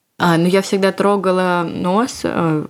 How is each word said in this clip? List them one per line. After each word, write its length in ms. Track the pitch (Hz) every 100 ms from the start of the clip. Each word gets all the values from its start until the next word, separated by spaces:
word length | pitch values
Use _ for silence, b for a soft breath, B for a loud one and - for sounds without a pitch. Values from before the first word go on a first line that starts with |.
| _ -
А, 200 | 175 165
ну 80 | 175
я 140 | 196
всегда 320 | 190 196 190
трогала 760 | 190 196 202 185 185 185 175 170
нос, 520 | - 180 196 254 -
э, 420 | - - 165 156